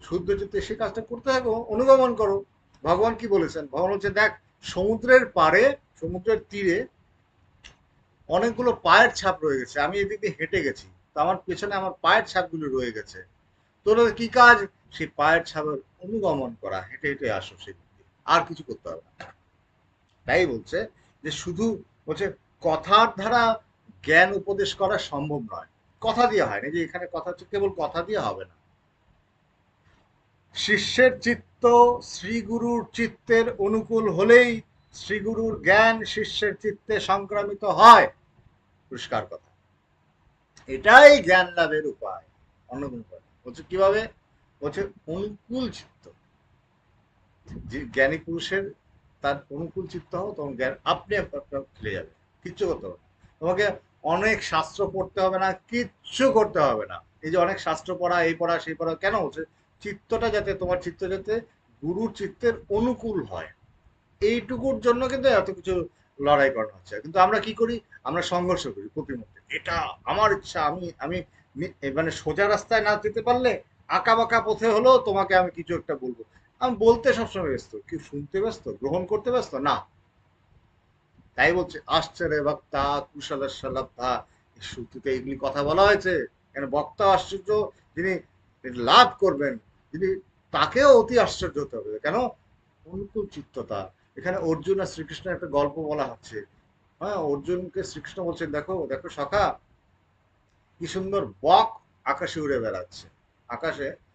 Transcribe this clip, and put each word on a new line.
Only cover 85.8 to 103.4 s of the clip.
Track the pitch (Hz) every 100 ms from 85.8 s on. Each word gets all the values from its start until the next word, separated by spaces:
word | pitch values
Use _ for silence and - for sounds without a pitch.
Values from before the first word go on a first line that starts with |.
হয়েছে। | 202 202 185 165 117 _ _
কেন | 135 139
বক্তা | 143 143 - 196
আশ্চর্য, | 185 - 196 185 214 202 - _ 156
যিনি | 185 180 - _ _ _
লাভ | 131 123 120 202 247 -
করবেন, | 190 139 143 117 - _ _
যিনি, | 156 190 190 - _ _
তাকেও | 165 156 247 285 240
অতি | 220 240
আশ্চর্য | 196 - - 147
হতে | 139 113
হবে। | 104 107
কেন? | 147 208 247 - _ _ _ _ 156
অনুকূল | 185 202 220 196
চিত্ততা। | - - 131 - 101 95 _ _ -
এখানে | 180 185
অর্জুন | 165 160 170 190
আর | 185
শ্রীকৃষ্ণের | - 151 156 185
একটা | 170 170
গল্প | 143 143
বলা | 156 151 151
হচ্ছে। | 131 113 - 107 101 _ _ _ _ -
হ্যাঁ, | 185
অর্জুনকে | 202 151 143 143 180 180 190
শ্রীকৃষ্ণ | - - - -
বলছেন, | 175 165 160
"দেখো, | 147 151 190 147
দেখো | 135 -
সখা, | - 143 202 175 - _ _ _ _ _ _ _ _ _ _ _ -
কি | 165
সুন্দর | 190 190 196 135
বক | - 143 196 226 - _ _
আকাশে | 131 143 170 165
উড়ে | 147 131
বেড়াচ্ছে, | 110 95 90 - - _ _ _